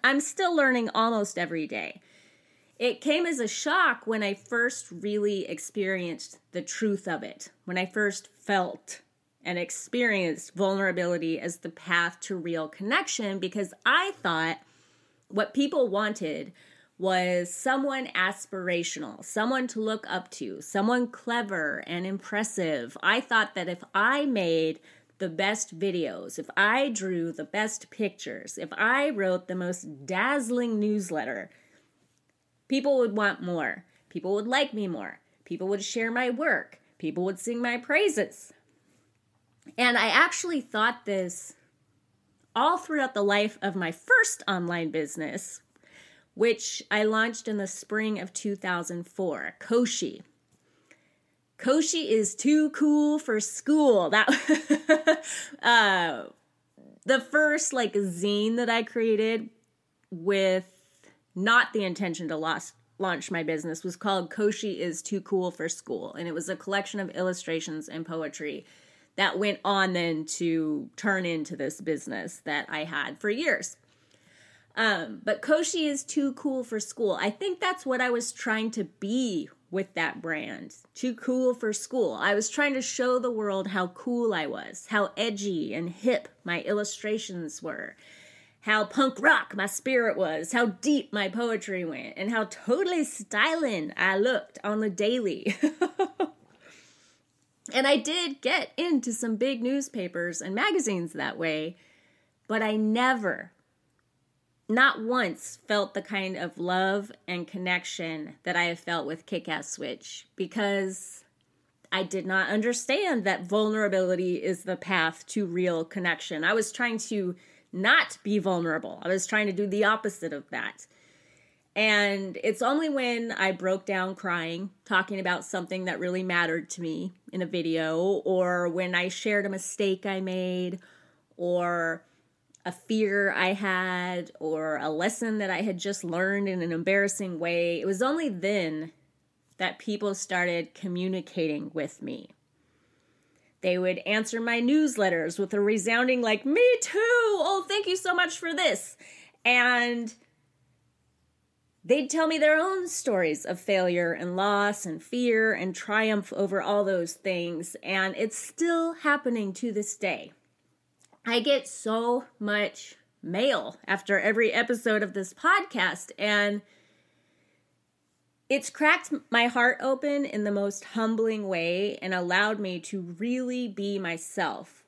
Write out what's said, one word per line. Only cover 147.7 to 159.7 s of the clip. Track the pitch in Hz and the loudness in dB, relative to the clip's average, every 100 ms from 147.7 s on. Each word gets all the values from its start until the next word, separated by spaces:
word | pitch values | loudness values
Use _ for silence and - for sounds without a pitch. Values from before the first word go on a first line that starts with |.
| 415 392 | -2 0
you | 370 | -2
so | 370 359 | 0 2
much | 349 - | 0 -2
for | 339 | -4
this!" | 330 330 196 - - - - - _ 240 | 0 2 0 -4 -18 -20 -20 -20 _ 2
And | 247 247 240 240 240 226 - _ _ _ _ _ _ _ _ _ _ _ _ _ _ _ _ 175 | 4 4 4 2 -2 -6 -12 _ _ _ _ _ _ _ _ _ _ _ _ _ _ _ _ 2
they'd | 277 277 | 2 4
tell | 311 320 | 2 2
me | 320 | 4
their | 302 311 | 6 6
own | 359 381 359 | 4 0 -2
stories | - 269 196 165 151 - | -4 0 2 2 0 -4
of | 180 | -6
failure | - 190 180 175 170 | 0 2 4 2 0
and | - 175 180 | -2 -4 0
loss | 202 202 202 208 185 | 2 2 2 0 -6
and | 160 | -8
fear | - 247 247 220 220 | -6 -2 2 4 4
and | 208 185 | 2 -2
triumph | 180 - 214 220 214 185 | -6 -2 2 2 2 -2
over | - 196 190 | -2 0 0
all | - 208 | 2 2
those | 196 185 170 | 2 0 -2
things. | - 196 180 175 165 175 - | -4 -4 -2 -2 -4 -8 -10
And | - 190 190 - | -4 0 0 0
it's | 220 - | -4 -4
still | - - 339 339 330 | -12 -2 0 2 0
happening | 330 302 285 269 240 196 | -2 0 2 2 0 -2
to | 180 240 | -4 -4